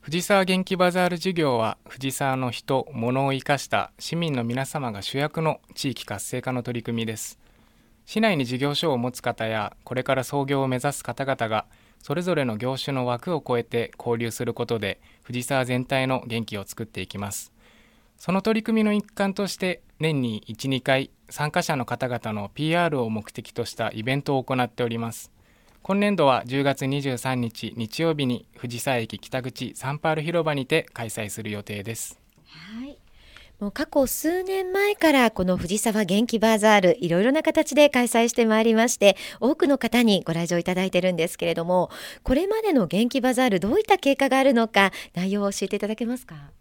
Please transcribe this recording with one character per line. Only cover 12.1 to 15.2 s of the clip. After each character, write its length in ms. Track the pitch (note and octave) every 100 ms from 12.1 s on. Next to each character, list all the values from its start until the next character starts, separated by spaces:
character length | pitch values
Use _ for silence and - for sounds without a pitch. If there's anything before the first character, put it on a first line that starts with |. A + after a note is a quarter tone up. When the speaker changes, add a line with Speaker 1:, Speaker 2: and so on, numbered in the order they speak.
Speaker 1:
れ 80 | D3
ぞ 140 | F3+ E3
れ 80 |
の 120 | B2+ G#2+
業 200 | B2 C3+
種 180 | -
の 100 | C3+
枠 300 | B2 A#2+ -
を 80 | E3
超 140 | - A#2+
え 60 |
て 260 | A2+ A#2+ A2+ -
交 180 | A#2+ A#2
流 140 | A#2
す 140 | -
る 100 | A#2+
こ 100 | A2+ A#2+
と 120 | A2+
で、 220 | G2+ F#2+ _ _